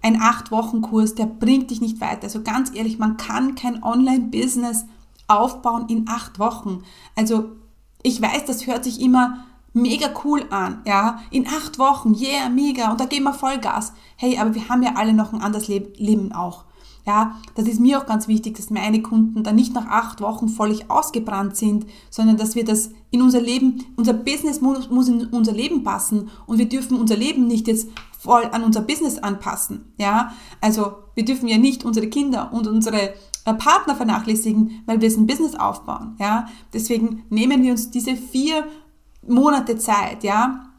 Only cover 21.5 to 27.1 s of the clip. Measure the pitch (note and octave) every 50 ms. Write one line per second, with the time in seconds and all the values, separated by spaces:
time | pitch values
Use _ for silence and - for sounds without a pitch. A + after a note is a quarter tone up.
21.5 | G3 - A3 G#3+ G#3 G#3+ G#3+ - - - - - - - A3 A3 A3 G#3+ G#3+ G#3+
22.5 | - A#3+ A3+ A3 G#3+ G#3+ - - - - - _ - A#3+ B3+ B3+ B3 B3 A#3 A#3
23.5 | A#3+ C4 C4 C4 B3 - - - - - A3+ A3 A3+ A3+ - C#4 C#4+ D4 - D#4
24.5 | C#4 - C4 C4 C4+ C4 B3+ - A#3+ B3 B3+ B3+ A#3+ A#3 A3+ - - A#3+ A3 A3+
25.5 | G#3+ G3+ B3+ D4+ F4 C#4+ A3+ G#3 G3 G3 F#3+ - A3 G#3 G3 - - - - -
26.5 | A3+ A3+ A#3+ A3+ A#3+ C4 B3+ - B3+ B3 A#3 A3